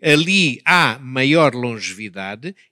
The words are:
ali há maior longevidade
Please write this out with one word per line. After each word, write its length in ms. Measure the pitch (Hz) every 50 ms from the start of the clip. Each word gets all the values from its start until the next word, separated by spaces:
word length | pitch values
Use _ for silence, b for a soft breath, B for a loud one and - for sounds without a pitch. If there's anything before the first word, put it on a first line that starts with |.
| -
ali 580 | 160 151 151 165 175 190 196 180 147 120 - -
há 360 | 151 180 175 160 127 113 127
maior 560 | 135 127 131 131 131 135 151 170 156 139 120
longevidade 1000 | 123 123 120 113 107 95 90 92 98 110 104 87 98 95 98 104 113 127 180 196 b b b